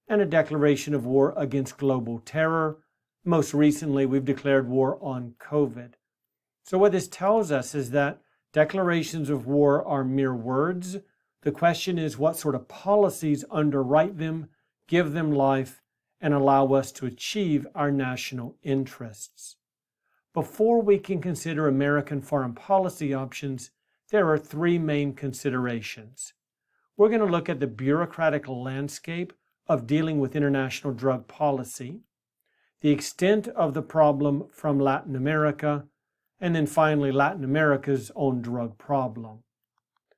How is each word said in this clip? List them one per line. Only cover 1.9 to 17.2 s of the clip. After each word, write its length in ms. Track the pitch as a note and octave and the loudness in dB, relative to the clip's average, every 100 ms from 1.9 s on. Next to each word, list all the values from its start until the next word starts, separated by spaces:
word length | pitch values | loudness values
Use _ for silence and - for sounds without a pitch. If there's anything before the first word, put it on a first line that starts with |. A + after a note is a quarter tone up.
| B2+ A#2 A#2 | 0 -2 -8
terror. 580 | - D#3 D#3+ E3 D#3 D#3 _ _ _ _ F3 | -6 -2 0 0 -2 -4 _ _ _ _ 0
Most 280 | E3+ - | 0 2
recently, 520 | C#3+ D3+ D3 D#3 C#3 C3+ | 4 4 2 0 0 2
we've 180 | C3+ | 0
declared 460 | C3+ C3+ C#3+ C3+ B2 | 0 -2 2 2 2
war 280 | B2+ C3 - | 0 0 -2
on 320 | C#3+ B2+ A#2+ A#2 | -6 -8 -10 -16
covid. 540 | - D3+ C#3 A#2+ A#2+ _ _ _ _ _ _ _ | -4 0 0 -4 -18 _ _ _ _ _ _ _
So 140 | - F#3 | -2 4
what 160 | G3+ | 4
this 160 | F#3 B2+ | 4 -2
tells 420 | - F#3+ A3 F#3 | -2 2 2 2
us 240 | C#3 B2+ D3 | -2 -2 -6
is 160 | B2 | -2
that 300 | C#3+ C#3+ F#3 _ _ _ | 0 0 -2 _ _ _
declarations 760 | D#3 D3+ F#3+ F3 E3+ E3 E3 C#3+ | 2 2 2 0 0 -2 -4 -4
of 160 | C#3+ A#2+ | -4 0
war 380 | C#3+ C#3+ C#3+ - | 4 4 4 0
are 200 | C#3+ C3 | -2 0
mere 300 | C3+ C3+ B2 | 0 0 -2
words. 640 | A2+ C3 D#3+ F3+ F#3 G3 - _ _ _ | -4 -2 -2 -4 -8 -12 -14 _ _ _
The 100 | D3 | -6
question 460 | C#3+ E3+ E3 - F3 | 0 0 0 -2 -2
is 200 | D#3 A#2 | -4 -2
what 200 | D#3 - | -2 0
sort 180 | D3+ B2+ | -2 -4
of 140 | - | -6
policies 760 | - F#3+ G#3 G3 - D#3+ D3 - | -8 0 4 4 2 -2 -2 -2
underwrite 640 | D#3+ D3+ C#3+ B2+ D3+ F3 F#3 | 0 2 2 4 4 2 -2
them, 300 | D#3+ D#3+ D3+ _ _ _ - | -6 -6 -10 _ _ _ 0
give 240 | E3+ D#3+ | 0 2
them 180 | D#3 D#3 | 0 0
life, 520 | C#3+ C3+ C3+ C3 - _ _ _ _ | 2 2 2 -2 -10 _ _ _ _
and 120 | D#3+ | 0
allow 340 | C#3+ C#3 C3+ C3+ | 2 4 4 4
us 220 | C3+ C3+ | 2 0
to 120 | - B2+ | -6 -10
achieve 600 | A#2+ | -8